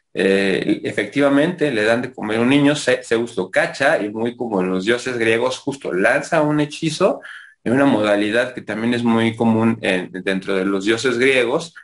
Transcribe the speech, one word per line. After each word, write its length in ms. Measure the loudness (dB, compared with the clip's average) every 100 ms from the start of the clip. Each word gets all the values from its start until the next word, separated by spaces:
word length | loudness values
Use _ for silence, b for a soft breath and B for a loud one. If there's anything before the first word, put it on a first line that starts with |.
| _
eh, 640 | -2 2 2 2 0 0 -2
efectivamente 880 | -2 -4 -4 0 2 4 2 0 -2
le 120 | 0
dan 180 | 2 0
de 100 | -2
comer 260 | -8 -4 0
un 120 | 2
niño, 260 | 4 4 2
Ze-, 260 | 0 -2
Zeus 340 | 0 -2 -2 -4
lo 140 | -2
cacha, 480 | 0 -2 0 0 0
y 100 | -2
muy 260 | -4 -6 -4
como 260 | -4 -2
los 220 | 0 -2
dioses 340 | 0 -2 -2 -2
griegos, 400 | 0 2 0 -4
justo 340 | -8 -8 -4
lanza 500 | 0 2 2 0 0
un 180 | 2 2
hechizo 600 | -2 -4 -4 0 0 0 B B B B
en 80 | -2
una 120 | 2
modalidad 720 | 2 2 2 2 2 0 -2
que 60 | -4
también 320 | -10 -4 -2
es 120 | 0
muy 320 | 2 2 2 2
común 420 | 2 2 2 0
en, 280 | 0 -2 -2 -8
dentro 320 | -4 -4 -2 -2
de 80 |
los 200 | 0 0
dioses 320 | 0 0 0 2
griegos, 580 | 2 2 2 -2 -6 B